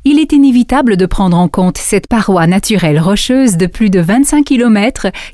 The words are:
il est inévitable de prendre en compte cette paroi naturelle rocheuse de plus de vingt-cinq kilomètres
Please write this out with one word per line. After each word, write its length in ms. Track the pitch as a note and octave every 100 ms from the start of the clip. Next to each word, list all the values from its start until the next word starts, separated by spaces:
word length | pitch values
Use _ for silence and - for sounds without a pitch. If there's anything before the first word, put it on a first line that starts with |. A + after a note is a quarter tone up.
il 160 | C4+ D4+
est 140 | D4+
inévitable 640 | D4 C#4 B3 A#3 C4 C4 F#3
de 80 | F#3
prendre 320 | - F#3 F3
en 100 | F3
compte 300 | - F3+ -
cette 300 | - G3+ -
paroi 400 | A3+ G3+ F#3 E3
naturelle 520 | F#3+ - G#3 E3+ D3+
rocheuse 560 | E3 G3+ - C4 C4 E3+
de 100 | F3+
plus 240 | - A3
de 120 | F#3
vingt-cinq 420 | E3 A#3 C#4+ D4
kilomètres 640 | C#4+ C4 A#3+ G#3+ G#3+ - F#3+ - -